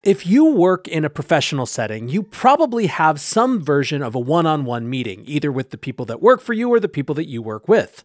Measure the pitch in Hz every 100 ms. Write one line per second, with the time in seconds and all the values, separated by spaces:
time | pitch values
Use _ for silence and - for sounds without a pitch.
0 | 202 190 175 233 320 254 180 180 - 160
1 | 151 143 143 160 - 143 123 - 110 110
2 | 117 165 208 - 240 285 311 233 196 -
3 | 160 151 - - 247 247 143 143 135 147
4 | 131 120 123 165 165 156 131 120 117 131
5 | 117 95 113 147 147 131 131 107 - 123
6 | 117 117 202 254 - 226 240 233 196 -
7 | 131 147 156 117 110 107 - 214 - -